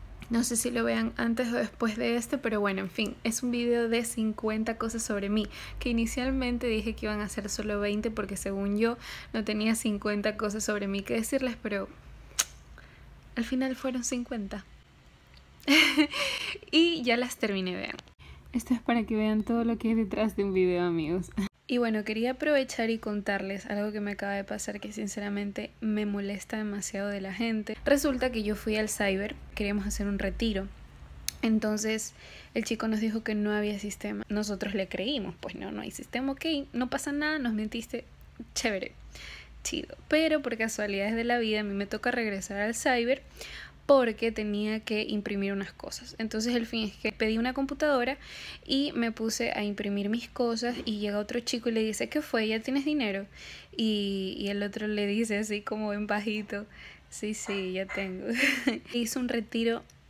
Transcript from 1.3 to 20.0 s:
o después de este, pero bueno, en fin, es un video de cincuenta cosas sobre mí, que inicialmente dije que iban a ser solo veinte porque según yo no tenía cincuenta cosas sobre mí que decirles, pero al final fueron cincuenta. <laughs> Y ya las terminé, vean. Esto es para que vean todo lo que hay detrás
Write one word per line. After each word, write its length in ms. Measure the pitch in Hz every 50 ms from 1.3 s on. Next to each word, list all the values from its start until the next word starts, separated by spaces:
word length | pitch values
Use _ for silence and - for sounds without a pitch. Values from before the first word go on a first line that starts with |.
| 226 233 254 233
o 40 | 233
después 420 | 247 233 214 - - 240 220 214
de 180 | 233 247 233 233
este, 220 | 240 233 - 294
pero 220 | 262 - 226 214 208
bueno, 220 | 202 196 196 190
en 80 | 196 185
fin, 260 | - - 214 - - - -
es 200 | 226 226 - 254
un 80 | 247
video 380 | 240 240 240 240 240 233 233 226
de 140 | 233 240 233
cincuenta 720 | 233 - 233 220 220 208 - - 214 214 220 220 233 226
cosas 260 | - 226 226 233 226 -
sobre 260 | - 208 202 196 202
mí, 180 | 208 214 202 - - - - - - -
que 100 | - 247
inicialmente 760 | 233 226 226 226 - 254 247 262 269 269 254 247 247 233 254
dije 280 | 240 220 214 202 226 220
que 100 | - 226
iban 160 | 214 214 208
a 80 | 208 190
ser 200 | - 208 202 202
solo 300 | - - 214 214 208 202
veinte 300 | 202 208 208 214 220 233
porque 260 | 220 220 202 190 196
según 400 | 185 - 196 196 196 196 202 202
yo 200 | 208 226 233 240 233 - - - - - - -
no 100 | 226 214
tenía 320 | 220 214 214 214 220 220
cincuenta 640 | 226 - 226 208 202 - 208 208 208 202 214 208
cosas 260 | 208 220 208 202 220 -
sobre 240 | - 208 202 202
mí 140 | 196 196 196
que 140 | 196 - 233
decirles, 420 | 226 226 - 277 269 262 247 226 -
pero 260 | - 208 208 196 196 - - - - - - - - - - - - - - - - - - - - - - - - - - - - - -
al 80 | 240 226
final 320 | - 262 254 269 262 254
fueron 280 | - - 262 247 254 240
cincuenta. 600 | - 262 247 240 - 254 220 196 196 - 196 - - - - - - - - - - - - - - - - - - - - -
<laughs> 420 | 269 285 311 302 285 269 294 294 285 - 571 571 539 - - - - - - - -
Y 320 | - 320 330 339 339 - 247
ya 140 | 247 233
las 200 | 240 254 247 -
terminé, 380 | - - 208 196 190 185 180 180
vean. 200 | 190 - - - - - - - - - - - - - -
Esto 220 | - 240 - - 247
es 80 | 233
para 220 | - - 233 233 214
que 120 | - 220
vean 280 | 214 214 214 214 214 208
todo 200 | - 233 233 233
lo 140 | 233 226
que 120 | 226 - 220
hay 40 | 226
detrás 420 | 226